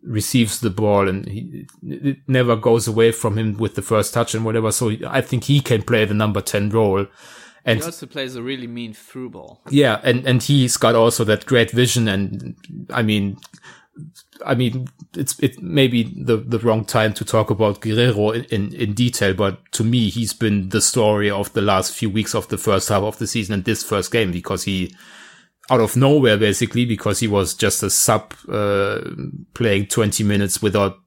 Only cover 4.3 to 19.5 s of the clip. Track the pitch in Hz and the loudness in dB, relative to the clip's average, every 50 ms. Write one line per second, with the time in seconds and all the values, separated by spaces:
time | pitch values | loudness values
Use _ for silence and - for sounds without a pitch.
4.3 | - 110 113 110 110 117 110 110 104 - 127 113 107 113 - 123 - 135 127 - | -2 -4 -4 -2 -2 0 0 0 0 0 0 -2 -2 -2 -6 -4 -2 -2 -2 0
5.3 | - 120 - - 139 147 135 - 123 110 98 - 117 113 110 98 104 104 107 107 | -2 -4 0 2 2 2 4 2 0 0 2 2 2 2 2 2 2 0 0 0
6.3 | 101 101 98 - - 107 101 104 104 113 110 101 95 98 98 98 _ _ - - | -2 -2 -4 -2 -2 -2 -2 0 2 2 2 2 2 0 -2 -4 _ _ -20 -20
7.3 | - - - - _ _ _ - 117 180 185 170 165 - - 127 - 147 135 127 | -20 -20 -20 -20 _ _ _ -2 -2 0 -2 -8 -10 -12 -18 -14 -10 -10 -10 -8
8.3 | 131 123 117 123 139 131 123 117 117 120 117 113 107 - - - - 131 127 120 | -8 -10 -8 -8 -8 -8 -8 -12 -12 -12 -12 -12 -14 -18 -20 -18 -14 -14 -14 -12
9.3 | - 95 71 - - _ _ - 135 143 143 127 107 104 - 131 120 123 135 135 | -14 -16 -18 -20 -20 _ _ 0 2 4 4 4 2 2 2 0 0 2 2 2
10.3 | 123 127 - - 143 143 127 123 - - - 113 117 117 113 117 113 - 117 104 | 2 2 2 4 4 4 4 2 0 2 2 4 6 6 6 4 4 2 2 2
11.3 | 107 104 - - 131 120 117 110 - 117 123 120 - 123 113 110 98 98 101 95 | 2 0 0 2 2 2 2 2 2 2 2 2 2 0 0 0 0 0 -2 -4
12.3 | - 104 - 127 117 _ _ - - - - - - 123 117 107 107 104 101 101 | -6 -10 -12 -12 -14 _ _ -20 -18 -18 -16 -6 -4 -2 0 0 0 0 0 -4
13.3 | 95 - - - - - _ - - - _ _ _ - 151 - _ - _ _ | -6 -8 -16 -20 -20 -20 _ -20 -20 -20 _ _ _ -20 -20 -20 _ -20 _ _
14.3 | _ - - - 135 120 127 120 117 127 127 131 _ _ - _ _ - 139 - | _ -12 -4 -2 0 0 0 -2 -2 -4 -8 -10 _ _ -20 _ _ -6 -6 -6
15.3 | - - - 139 131 - 180 175 170 147 135 127 120 120 113 98 92 - 139 123 | -4 -2 -2 -2 -2 -4 -10 -4 2 2 2 4 2 0 -2 -2 -6 -10 -2 0
16.3 | 117 110 120 120 120 110 110 117 110 113 110 - - 120 110 110 104 - 113 - | 0 0 0 -2 -4 0 2 2 2 2 0 -2 0 2 2 2 0 -4 -6 -2
17.3 | - 113 107 - 110 92 110 104 104 - - 110 107 113 120 123 113 101 104 107 | 0 0 2 2 0 0 0 0 0 -2 -4 -2 0 2 2 2 2 2 0 0
18.3 | 110 117 123 - - 104 95 104 - - 120 104 104 101 123 120 - - - 98 | 0 -2 -6 -4 -4 -4 -4 -4 -4 -4 -4 -4 0 0 0 0 0 0 0 0
19.3 | 98 95 107 98 | 2 2 0 -2